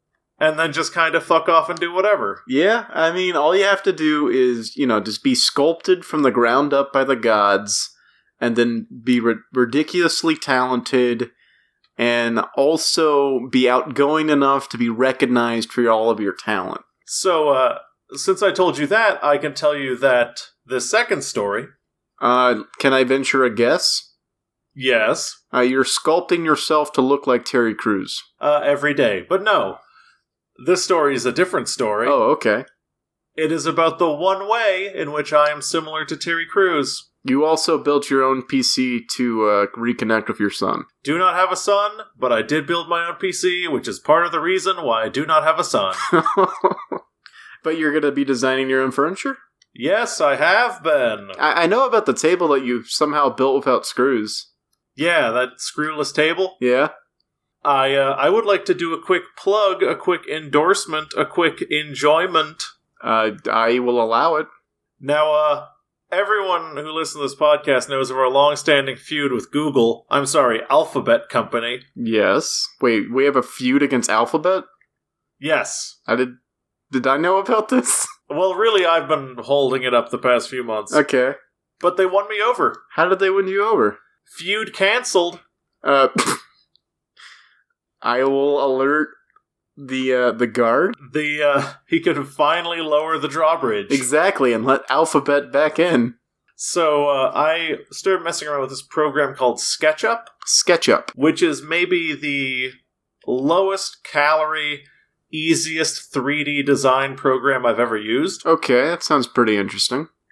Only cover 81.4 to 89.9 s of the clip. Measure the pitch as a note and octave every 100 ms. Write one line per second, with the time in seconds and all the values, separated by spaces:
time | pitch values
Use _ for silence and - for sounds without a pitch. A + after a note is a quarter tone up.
81.4 | _ _ _ _ F3 F3+ F#3 F#3+ G#3 G#3+
82.4 | A3 B3 C3+ - - - F3 F#3 F#3+ G3
83.4 | F#3+ F#3+ G#3+ G#3 G#2+ - _ _ _ -
84.4 | E3+ G#3 G#3+ - F#3+ A#3 B3 F#3+ F3 F3
85.4 | _ _ _ _ - C#3 C3 - - -
86.4 | - _ _ _ _ _ _ _ - -
87.4 | _ _ _ _ _ _ - A#2+ C3+ C#3
88.4 | C#3 C#3 C3+ C3 C3+ D3+ D3+ - _ _
89.4 | _ _ _ - C3+